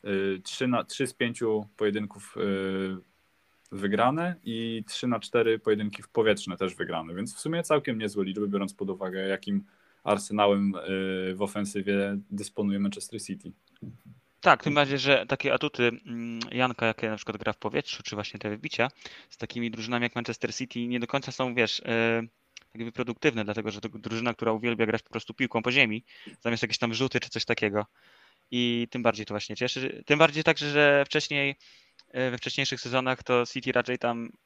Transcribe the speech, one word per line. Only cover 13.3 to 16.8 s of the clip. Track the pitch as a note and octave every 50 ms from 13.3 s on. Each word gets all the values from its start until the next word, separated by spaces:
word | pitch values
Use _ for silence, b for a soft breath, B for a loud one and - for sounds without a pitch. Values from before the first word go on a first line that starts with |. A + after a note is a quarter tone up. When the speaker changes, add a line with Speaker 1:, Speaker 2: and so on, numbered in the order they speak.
| G2 F#2+ - - - _ _ _ _ _ - - - - _ - - - _ _ _ _
Speaker 2:
Tak, | - F#3+ D3+ - -
tym | D#3 C#3+
bardziej, | D3 C#3+ C3+ C#3 C#3
że | C3 C#3 C#3 B2+ F#2
takie | - C#3 - - C#3 B2
atuty, | B2+ - D3 - - A#2+ A#2+ A#2 A2+ _
mm, | - A#2 A#2 A#2 A#2 A#2 A#2 A#2 -
Janka, | - B2 B2+ B2+ A#2+ -